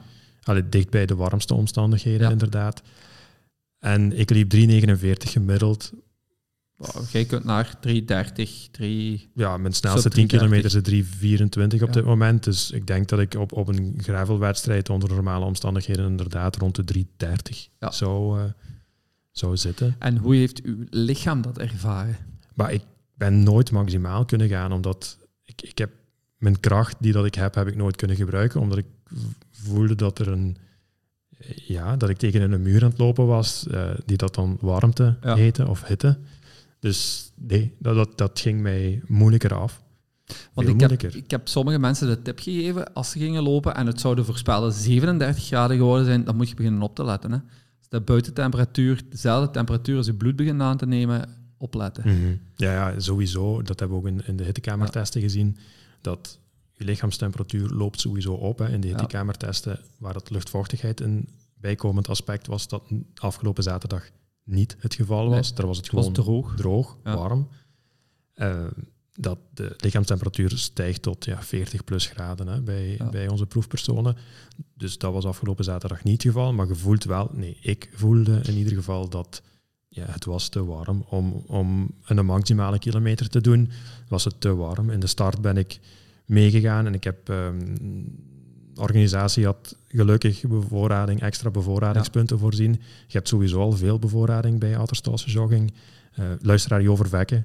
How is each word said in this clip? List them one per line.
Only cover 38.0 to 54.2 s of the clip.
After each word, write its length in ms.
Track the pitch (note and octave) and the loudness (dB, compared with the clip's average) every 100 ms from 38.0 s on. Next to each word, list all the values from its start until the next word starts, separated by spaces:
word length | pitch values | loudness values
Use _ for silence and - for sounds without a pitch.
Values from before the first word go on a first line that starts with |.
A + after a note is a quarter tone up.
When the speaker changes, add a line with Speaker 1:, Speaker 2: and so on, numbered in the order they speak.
| G#2+ - | 2 2
Speaker 1:
dat 220 | G2 - | -2 0
ging 200 | A#2+ G#2+ | -2 0
mij 420 | G#2 F#2+ F#2+ G#2 - | 0 0 -2 -2 2
moeilijker 480 | G#2+ A2 A2+ G2+ | 6 8 6 4
af. 280 | G2 G#2 - _ _ _ _ - | 0 -4 -8 _ _ _ _ -20
Speaker 2:
Want 100 | - - | -20 -10
Speaker 1:
Veel 80 | - | -2
Speaker 2:
ik 180 | B2 A2 | 2 6
heb, 100 | C3 | 6
Speaker 1:
moeilijker. 260 | B2 F2+ - | 4 -2 -8
Speaker 2:
ik 140 | - | -6
heb 180 | C3 - | -6 -2
sommige 300 | C#3+ C3+ D3+ | 0 0 2
mensen 300 | B2+ B2+ C3+ | 2 0 0
de 140 | A#2 | -2
tip 160 | A#2+ B2+ | -4 -10
gegeven, 520 | - F3 E3+ F3+ - | -6 -4 -2 -4 -6
als 160 | - C3 | -8 -8
ze 80 | D#3 | -4
gingen 240 | D#3 D#3+ | -4 -2
lopen 320 | C#3+ C#3+ D3 | 2 2 0
en 120 | C3+ A#2+ | -2 -2
het 140 | A#2 | 0
zouden 240 | C3 A#2+ | 0 0
voorspellen 480 | A#2+ A#2 - G#2 A2+ | 0 -2 0 0 0
zevenendertig 720 | G#2 G#2+ B2 D#3+ F3 C3+ C#3+ | 0 2 2 4 2 0 -2
graden 320 | - B2+ A#2+ B2+ | -2 0 2 4
geworden 280 | B2 B2+ B2+ | 4 4 4
zijn, 180 | B2 | 2
dan 120 | A#2 A2+ | 2 0
moet 120 | A#2+ | -2
je 60 | |
beginnen 280 | - A2+ G#2 | -2 0 0
op 120 | G#2 | -2
te 100 | - | -4
letten, 280 | C3 G2 - | -4 -4 -4
hè. 60 | A#2+ C3+ - _ _ | -6 -6 -18 _ _
Als 100 | _ | _
de 120 | A#2+ | -6
buitentemperatuur 1040 | G2 A#2+ A#2+ - C3 B2 B2 - B2+ B2+ - | 2 2 2 -2 -2 0 0 2 2 0 -4
dezelfde 400 | G#2 A#2 A#2 C#3+ | -4 0 2 0
temperatuur 460 | B2 A#2 A#2 A#2+ C3+ | -2 0 -2 0 -2
als 100 | A2+ | 0
je 80 | |
bloed 220 | G#2+ A#2 C3+ | 0 0 0
begint 240 | D3+ D3 | 0 0
aan 160 | C3+ C3+ | 0 -2
te 100 | B2+ | 0
nemen, 420 | B2 A#2+ A#2+ A#2+ - - - | 0 0 -2 -4 -12 -20 -14
opletten. 460 | - G#2+ G2+ - G#2+ | -10 -6 -6 -2 2
Speaker 1:
Mhm. 280 | F#2 F2+ F2+ - - | 2 2 -2 -6 -4
Ja, 160 | F#2+ F#2+ F#2+ | -2 0 -2
ja, 100 | F#2 | -4
sowieso. 640 | E2+ G2 G2 F#2 G2+ A2 | -2 -2 -2 -2 -2 -2
Dat 180 | G#2 F#2+ | -4 -4
hebben 220 | F#2+ F#2 | -4 -4
we 60 | F#2+ | -4
ook 20 | |
in, 80 | F#2+ | -4